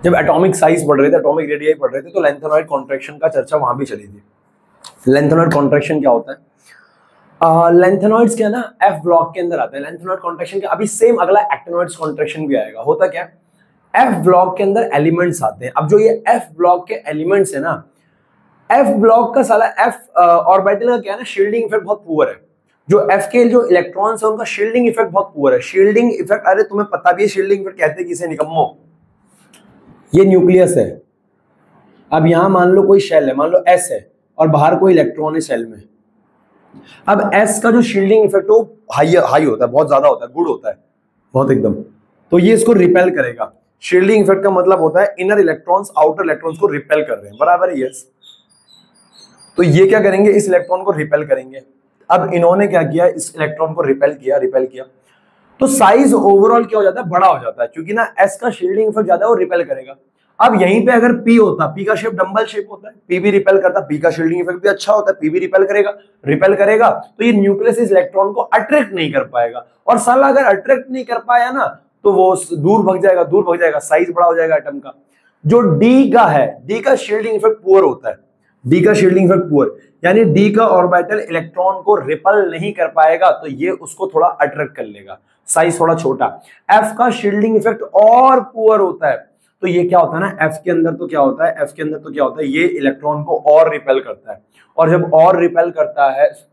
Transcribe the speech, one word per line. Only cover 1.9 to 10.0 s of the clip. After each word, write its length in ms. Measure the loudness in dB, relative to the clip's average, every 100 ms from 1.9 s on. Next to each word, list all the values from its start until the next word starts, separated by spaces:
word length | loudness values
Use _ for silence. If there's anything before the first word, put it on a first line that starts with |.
रहे 100 | -6
थे, 80 | -8
तो 100 | -2
lanthanide 460 | -2 -4 -2 -4 -2
contraction 460 | -8 -6 -10 -10
का 160 | -6 -4
चर्चा 280 | -4 -4 -4
वहां 200 | -2 -4
भी 80 |
चली 200 | -8 -10
थी। 180 | -16 -20 _ _ _ _ _ _ -20 _ 0
lanthanide 420 | 2 2 2 2
contraction 460 | 0 0 0 -2 -2
क्या 100 | 0
होता 220 | 0 -2
है? 60 | -18 _ _ _ _ _ _ _ _ _ _
अ, 280 | 2 4 4
lanthanide 640 | 4 4 2 0 2 2 0
क्या 120 | -4
ना, 260 | -4 -8 _
एफ 100 | 0
ब्लॉक 420 | 0 0 0 0
के 60 | -6
अंदर 180 | -6 -4
आता 200 | -6 -8
है। 60 |
lanthanide 340 | -14 -14